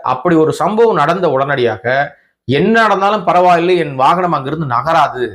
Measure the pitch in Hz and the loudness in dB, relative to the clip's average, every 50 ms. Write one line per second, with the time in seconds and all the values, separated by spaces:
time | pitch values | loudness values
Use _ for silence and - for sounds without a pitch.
0 | - 120 131 - - 175 165 160 156 147 - - 156 185 214 220 233 220 196 156 | -4 -4 -4 -2 0 0 2 2 2 2 0 -2 -2 -2 2 2 2 2 2 2
1 | 143 156 175 196 185 156 131 131 139 147 139 131 120 113 107 101 - 120 131 139 | 0 0 0 0 0 0 0 0 0 -2 0 0 0 -2 -2 -4 -4 -2 -2 -2
2 | 143 139 - _ _ _ _ _ _ - 135 143 175 214 226 226 226 214 196 190 | -2 -4 -8 _ _ _ _ _ _ -2 -2 0 2 2 2 2 2 2 0 0
3 | 196 202 214 208 170 170 160 180 180 180 175 165 170 180 185 175 156 147 135 131 | 0 0 -2 -2 -2 0 2 2 4 4 4 2 2 2 0 0 -2 -4 -2 0
4 | 131 151 175 180 180 170 160 143 131 135 156 165 160 131 120 123 131 160 165 160 | 0 2 2 0 0 -2 -2 -4 -4 -6 -6 -6 -4 -4 -4 -2 -2 0 2 2
5 | 143 131 - 127 120 110 98 | 2 0 -2 -6 -6 -8 -8